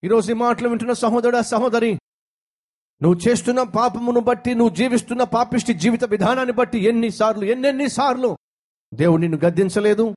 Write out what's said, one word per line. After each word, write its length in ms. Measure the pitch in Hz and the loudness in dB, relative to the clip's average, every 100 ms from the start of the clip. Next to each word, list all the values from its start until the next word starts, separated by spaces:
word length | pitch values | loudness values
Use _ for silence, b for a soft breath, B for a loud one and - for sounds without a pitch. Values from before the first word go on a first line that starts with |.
ఈరోజు 280 | 175 226 190 | 2 0 2
ఈ 40 | 226 | -2
మాటలు 340 | 240 233 240 | 0 0 -2
వింటున్న 240 | 233 226 | -2 -4
సహోదరుడా, 480 | 240 233 240 233 240 | -2 0 2 2 0
సహోదరి, 580 | 226 220 247 226 226 196 _ _ _ _ _ _ _ _ _ _ | 0 -2 0 0 0 -2 _ _ _ _ _ _ _ _ _ _
నువ్వు 260 | 156 175 175 | 2 2 2
చేస్తున్న 340 | 240 - 254 | 0 0 -2
పాపమును 560 | 247 208 240 226 240 240 | 0 0 0 0 0 0
బట్టి, 360 | 233 247 240 240 | 0 -2 -2 2
నువ్వు 200 | 233 165 | 2 2
జీవిస్తున్న 480 | 247 233 - 240 | 0 0 -2 -4
పాపిష్టి 500 | 247 226 240 240 - | -2 0 0 -2 -2
జీవిత 300 | 190 175 233 | 0 0 0
విధానాన్ని 500 | 240 202 190 254 254 | -2 0 0 0 -2
బట్టి 260 | 233 247 233 | -2 -2 0
ఎన్నిసార్లు, 680 | 196 233 226 - 214 214 202 | 0 2 -2 0 0 0 -2
ఎన్నెన్నిసార్లు 920 | 254 269 269 277 - 277 254 254 180 _ _ _ _ _ | 0 0 0 -4 0 0 0 -2 -4 _ _ _ _ _
దేవుడు 280 | 113 165 160 | 0 2 4
నిన్ను 180 | 170 156 170 | 2 0 0
గద్దించలేదు? 680 | 165 190 196 208 208 226 | 2 0 2 0 2 0